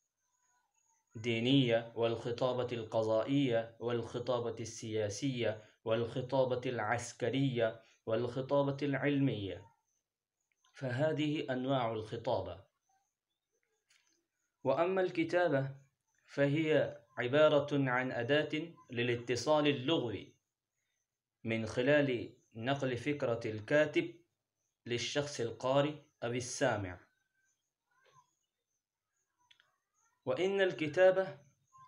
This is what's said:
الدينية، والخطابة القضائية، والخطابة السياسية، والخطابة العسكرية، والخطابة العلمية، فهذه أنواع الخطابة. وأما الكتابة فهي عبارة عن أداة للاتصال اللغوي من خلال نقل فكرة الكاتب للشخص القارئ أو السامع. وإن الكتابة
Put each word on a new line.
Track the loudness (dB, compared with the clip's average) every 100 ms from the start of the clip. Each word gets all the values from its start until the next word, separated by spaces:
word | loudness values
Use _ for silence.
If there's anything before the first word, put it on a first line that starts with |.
| _ _ _ _ _ _ _ _ _ _ _ -8
الدينية، | -2 0 4 4 4 2 0 -2
والخطابة | -2 -2 -4 -2 -2 -2 -4
القضائية، | -6 -4 0 2 2 2 2 2 0 -2 -6
والخطابة | -4 -4 -4 -6 -2 -2 -2 -6
السياسية، | -10 -10 -4 -2 -2 -2 -4 0 -2 -2 -10 _ -2
والخطابة | 0 0 -4 -2 2 2 0 -2
العسكرية، | -2 -2 -2 -4 -4 0 2 2 2 0 0 -14 _ -2
والخطابة | 0 0 -4 0 2 2 0
العلمية، | -2 0 0 2 2 0 -6 -8 -14 _ _ _ _ _ _ _ _ _ _
فهذه | -10 -6 0 0 2 0 -2 -2
أنواع | -2 0 0 0
الخطابة. | -2 -6 -6 -2 -2 -2 -10 -18 _ _ _ _ _ _ _ _ _ _ _ _ _ _ _ _ _ _ _
وأما | -2 0 2 0
الكتابة | 0 0 0 2 2 2 -2 -8 _ _ _ _ -6
فهي | 0 2 2 2 2 2 -6 _ -4
عبارة | 2 6 6 6 2 0 2
عن | 0 0
أداة | -2 0 2 0 -4 -6 -12 -8
للاتصال | -2 0 0 -2 -2 2 4 4
اللغوي | 2 0 0 -2 -6 -12 _ _ _ _ _ _ _ _ _ _ _
من | -4 -2 -2
خلال | 0 4 4 2 -2 -6 -14 _ -6
نقل | -4 -2 -2 -2
فكرة | -4 -2 -2 -2 -4
الكاتب | -6 0 2 2 0 -2 -6 _ _ _ _ _ _ -6
للشخص | -4 -2 -4 -4 -4
القارئ | -6 -4 0 2 0 -4 -16 -8
أو | -6
السامع. | -4 -6 -2 0 0 -4 -10 _ _ _ _ _ _ _ _ _ _ _ _ _ _ _ _ _ _ _ _ _ _ _ _ _ _ _ _ _ _ _ _ -4
وإن | 0 2 2
الكتابة | 2 0 0 6 6 6 0 -6 _ _ _ -20